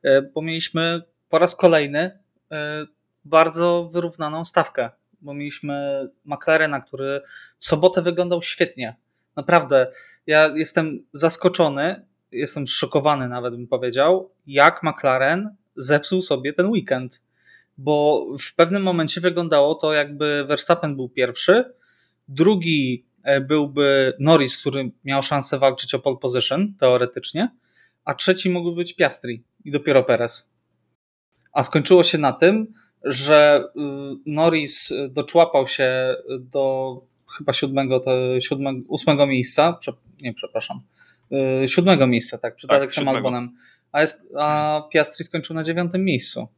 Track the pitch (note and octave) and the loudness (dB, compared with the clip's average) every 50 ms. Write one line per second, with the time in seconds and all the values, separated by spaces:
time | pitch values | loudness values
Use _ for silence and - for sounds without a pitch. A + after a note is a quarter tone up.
0 | - D3 C3+ C#3 C#3 C#3 _ D#3+ D#3+ D#3+ E3 E3 E3 - - E3 E3 E3 E3+ E3+ | 2 4 2 2 2 0 _ -8 -6 -4 -6 -6 -6 -4 -4 -2 -2 -2 -4 -4
1 | E3+ _ _ _ _ _ - D#3+ F3 E3+ - - - F3 E3 D#3 D3 C#3+ C#3+ D3+ | -8 _ _ _ _ _ 2 2 2 2 2 4 4 6 6 6 2 0 -4 -4
2 | E3+ F#3 F#3+ _ _ _ _ _ _ _ D#3 D3+ D3+ D3+ D3+ D3+ D3+ _ _ _ | -4 -4 -8 _ _ _ _ _ _ _ -10 -10 -8 -8 -8 -10 -12 _ _ _
3 | _ _ _ _ _ D3 D#3+ D#3+ E3 E3 D#3+ E3 F3 F3 F3 F3 E3+ E3+ E3 F3 | _ _ _ _ _ 2 4 4 4 4 2 0 0 2 2 0 -2 -4 -6 -6
4 | E3+ E3+ E3 - D#3+ D3+ D3+ D#3+ E3 - - F3+ D#3+ - _ - B2 A#2 _ _ | -6 -6 -8 -8 -8 -8 -6 -6 -6 0 0 0 0 0 _ -6 -6 -6 _ _
5 | _ _ _ _ - C#3+ C#3+ C#3+ C#3+ D3 C#3+ - - D3 C#3+ C#3+ C#3+ C#3 C#3 C#3 | _ _ _ _ -16 -14 -12 -10 -10 -10 -10 -10 -10 -8 -6 -6 -6 -6 -6 -6
6 | C3+ B2+ _ _ _ D3 D3 C#3 - E3+ D#3+ D#3 D#3 D3+ C#3+ C3+ - _ - C3 | -8 -10 _ _ _ -12 -12 -6 0 2 2 2 2 0 -2 -6 -8 _ -12 -8
7 | C3+ C3+ C#3 C#3 - - - - - - _ _ - - D#3+ D3+ D#3+ F#3 F3+ F#3+ | -6 -6 -6 -8 -10 -12 -20 -20 -20 -20 _ _ -2 -2 0 4 4 4 4 4
8 | E3+ F3 E3+ E3+ F3+ F3 F3 E3+ E3+ - - - F3 E3 - - B2 A2 A2+ _ | -2 0 -2 -2 -2 -2 -2 -4 -4 -8 -2 -2 -2 -2 -2 -10 -12 -12 -12 _
9 | _ _ _ _ _ _ _ - C#3 - F3 E3+ D3 C3 C#3+ C3 B2+ B2+ - - | _ _ _ _ _ _ _ -10 -2 2 2 2 2 4 2 2 2 2 -4 -18
10 | - - - _ _ - D3+ D3+ D#3 D#3 C#3 D3+ D#3+ - - F3 D#3+ D#3 D3 - | -20 -20 -20 _ _ 2 4 4 4 4 2 -2 -4 -2 -2 -2 -2 -2 -6 -10
11 | - _ _ C#3+ E3 E3 D#3+ - - F3+ F3+ - E3+ D3+ C#3 C#3 D3+ E3+ G3+ - | -14 _ _ 0 0 0 0 2 0 -2 2 2 0 0 0 -2 -4 -4 -4 -6
12 | _ _ _ _ _ _ - B2 D3 C#3+ - D3+ C#3 B2 - - - C#3 - D#3 | _ _ _ _ _ _ -8 -6 -6 -6 -6 -8 -6 -2 -2 -2 -2 0 -2 0
13 | C3+ D3+ D3 C#3 B2+ B2 B2 B2 A#2+ B2 A#2 A#2+ A#2+ A#2+ C#3 B2+ B2+ B2 A#2 C3 | 2 2 0 0 -2 -6 -8 -6 -8 -8 -8 -8 -6 -4 -4 -4 -4 -4 0 0
14 | C#3 D#3+ F#3 F#3+ F#3+ - _ _ _ C#3 C#3 C#3 C#3+ D#3+ E3 - - D#3 C#3+ - | 2 2 2 2 0 -8 _ _ _ -4 2 4 4 4 4 2 -6 -6 -6 0
15 | - C#3 B2+ C3 C3+ C#3 E3 F#3 G#3 G#3+ - _ _ _ _ - C3 B2+ D3 D3 | 0 0 2 2 2 0 0 -2 -4 -8 -12 _ _ _ _ -10 -2 0 0 0
16 | D3 - F#3+ F#3 F3+ - D3 C3 B2+ C#3+ D3 - F3+ G3+ A#3 G3 C3 - C3+ B2+ | 0 -2 -4 -4 -2 -2 -4 -4 -4 -6 -2 0 0 0 0 -2 -2 -2 -6 -6
17 | B2+ B2+ - - _ _ _ _ _ _ _ _ _ _ _ - C3+ D3 D3+ D3 | -6 -12 -16 -20 _ _ _ _ _ _ _ _ _ _ _ -10 -4 -2 0 2
18 | D3 D3 D3 G#2+ - G2 C3+ C#3 - - _ - E3+ E3 F#3+ G3+ G3 F#3+ F3+ E3+ | 2 2 2 0 -2 -6 -10 -10 -12 -10 _ 2 2 4 4 -2 -2 0 0 0
19 | D#3+ D3 - F3+ E3 F3+ E3+ F3 E3+ E3 D#3+ C#3+ C#3+ D3 D#3+ D#3 - D#3 D3+ D3+ | -2 -2 -4 -2 -2 -2 -2 -2 -2 2 4 4 4 4 2 0 0 0 0 0
20 | D3 C#3+ D3 C#3+ D3+ D3 D3 D3 C#3+ C3+ D3 C#3+ - - E3+ E3+ D#3+ D3+ C#3 C3 | -2 -2 -4 -4 -2 -2 -2 -2 -2 -2 -4 -4 0 0 0 0 0 -6 -6 -6
21 | B2+ B2 _ - B2+ A#2+ B2 - - - F#3+ A#3 B3+ B3+ - _ _ _ _ _ | -8 -8 _ -2 -2 -2 -2 -2 2 6 6 6 6 4 -8 _ _ _ _ _
22 | _ _ _ _ _ - C#3 C3+ E3 G3 G#3+ F#3 E3 E3 D#3+ D3 C3+ B2+ B2 A#2+ | _ _ _ _ _ -16 -2 2 4 4 4 2 0 0 0 0 0 -2 -4 -6
23 | _ _ _ _ _ C3+ C#3 C#3 C3+ C3 D#3 D3+ D3 C#3+ C3+ C#3+ C#3+ C#3 C#3 C3+ | _ _ _ _ _ 0 0 0 2 0 0 0 0 0 0 2 2 4 4 4
24 | C3+ C3 - - C#3 D3+ E3 D#3 C#3 B2+ - - - C#3+ C3+ C#3 C3+ A#2+ - _ | 2 2 0 0 4 4 4 4 4 0 -2 -4 -4 -6 -4 -4 -6 -8 -10 _
25 | _ C3+ C3+ C#3 C3+ - D#3 C#3+ C3 - - C3+ C3+ C3+ B2+ C3 - - - C#3 | _ -4 -2 -2 -2 -2 -2 -4 -4 -4 -2 0 2 0 0 0 -8 -6 -6 -2
26 | - C#3+ C3 C3 - C3 B2 B2+ A#2+ - C3+ D#3 G3+ G#3+ G3 _ C#3 B2+ B2 B2 | -2 -2 -4 -2 -4 -4 -2 -2 -2 -2 -2 -2 -2 -4 -2 _ 2 2 4 4
27 | B2 B2 - C3 - - - D#3+ G#3+ B3 _ _ _ _ _ _ _ _ _ _ | 0 -2 -4 -10 -12 -8 -6 -4 -4 -4 _ _ _ _ _ _ _ _ _ _
28 | _ D3 C#3+ - - F#3+ F#3 F#3 F#3+ F#3 F3+ F3 E3+ F3 E3+ E3+ F3 E3+ - - | _ -8 -6 -2 0 0 0 0 0 -2 -2 -2 -4 -4 -4 -4 -8 -8 -2 -2
29 | E3+ C3+ - - - B2 A#2 A#2 _ _ _ _ _ D3 C#3+ D3 C#3+ D#3+ C#3 C3 | 0 0 0 -4 -8 -10 -10 -10 _ _ _ _ _ -6 -6 -4 0 4 4 4
30 | B2 - A#2+ A2 A#2+ A#2 - - - _ _ _ _ _ _ _ _ _ _ _ | 4 4 0 0 0 -4 -4 -8 -10 _ _ _ _ _ _ _ _ _ _ _
31 | _ _ _ _ _ _ _ _ _ _ _ C#3+ B2+ - - D#3 C#3 - F#3 F3+ | _ _ _ _ _ _ _ _ _ _ _ -2 -2 0 0 0 4 6 6 6
32 | E3 - - D#3 D3 C3+ B2 - E3 F3 G#3 A3 A3 A3 - _ _ _ _ _ | 6 4 2 2 0 0 2 4 4 4 4 2 -2 -6 -12 _ _ _ _ _
33 | - C#3 C3+ B2 - D3 D3+ D3+ D3 D3 D3 C#3 - - _ - D3 C#3+ C#3 C#3 | -6 -4 -2 -2 2 6 6 8 8 8 6 4 2 -2 _ -8 -8 -8 -8 -10
34 | C#3 C#3 C#3 - _ D3+ D3 D3+ D#3+ E3+ E3 D#3+ D3 C3+ - - - - D3 A2 | -12 -12 -14 -12 _ -6 -2 2 2 2 2 0 -2 0 -2 -2 -2 -2 -4 -6
35 | C#3+ C3 C3 D3 C#3 - - E3+ E3+ E3 - C#3+ C3+ C3 - - C3+ B2+ B2+ C3 | -6 -6 -6 -6 -6 0 4 4 4 4 4 0 0 0 -2 0 0 0 0 0
36 | C3 C3 B2+ - - - C3 C3 B2+ B2+ C3 C#3 C3+ C3+ C3+ C3 C3 C3 B2+ B2 | -2 -2 -4 -6 -8 -10 -12 -12 -12 -6 _ -2 -2 0 -2 -2 -6 -8 -8 -12
37 | _ _ _ _ _ _ - - D3+ C#3 C3 - - C3 C3+ C#3 C3+ B2+ C3 B2+ | _ _ _ _ _ _ -18 -8 -4 -4 -2 -2 -2 -2 -2 -2 0 0 0 0
38 | B2+ C3 B2+ B2+ B2+ B2 B2+ B2+ B2 - D3 C3+ C#3 C3+ C3+ B2+ B2 - - D3 | 2 0 0 0 0 0 -2 -2 -2 -2 -4 -4 -4 -6 -6 -8 -8 -8 -8 -2
39 | - - D3 C#3+ C#3+ C#3 C3+ B2+ B2 - - - D3 E3+ F3 - - - C3 _ | 2 2 4 4 4 2 2 0 0 0 2 4 4 2 2 -2 -10 -12 -12 _
40 | _ _ _ _ - B2 A2+ - - - _ A2+ - - - B2+ - _ _ _ | _ _ _ _ -12 -12 -10 -10 -14 -8 _ -8 -8 -8 -14 -16 -16 _ _ _
41 | - _ _ _ _ _ C3 C#3 C3+ C3+ C3 C3 C3+ B2+ - - E3+ F#3+ F#3 C#3+ | -20 _ _ _ _ _ -4 -2 0 0 0 0 0 2 2 2 4 4 4 4
42 | C3+ B2+ B2 A#2 - - - A2+ - A#2 - _ - C3 - C#3 C#3 C3+ - D3+ | 4 2 2 0 0 -2 -6 -8 -10 -10 -10 _ -2 2 2 2 2 0 -4 -4
43 | C#3+ C#3 C3+ A#2+ - B2+ B2 B2 B2 A#2+ B2 _ _ _ _ _ _ _ - D3 | -2 -2 -2 0 -2 -2 -4 -4 -8 -10 -14 _ _ _ _ _ _ _ 0 0
44 | D#3 D#3 - - _ _ - C#3+ D3+ D3+ D3+ D3+ D3+ D3+ D3+ D3+ D3+ D3+ - D#3+ | 2 2 0 -4 _ _ -6 -4 -2 0 0 0 0 0 -2 -4 -6 0 2 2
45 | D3 D3+ - - D#3+ - - E3 D3 - E3 D#3+ D#3+ D#3+ E3 F3 F3+ E3+ F3+ F#3 | 2 2 -2 -8 -10 -8 -8 -8 -8 -6 -8 -6 -6 -4 -4 -4 -4 -2 -2 -2
46 | F#3+ F#3+ D3+ B2+ - - - - A#2 A2+ _ | -2 0 -2 -2 -2 -4 -6 -6 -8 -12 _